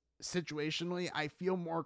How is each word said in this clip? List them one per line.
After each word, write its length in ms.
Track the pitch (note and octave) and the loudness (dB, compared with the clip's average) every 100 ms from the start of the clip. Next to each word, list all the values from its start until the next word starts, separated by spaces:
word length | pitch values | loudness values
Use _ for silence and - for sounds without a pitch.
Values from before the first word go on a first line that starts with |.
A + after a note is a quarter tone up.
| _ _ | _ _
situationally, 880 | - F3+ D#3 D3+ D3+ D#3 F3 F3+ F3+ - | -2 -2 0 0 0 0 0 0 0 -2
I 120 | D3+ | -2
feel 300 | - F3+ F#3 | 0 2 2
more 280 | E3+ E3 | 2 0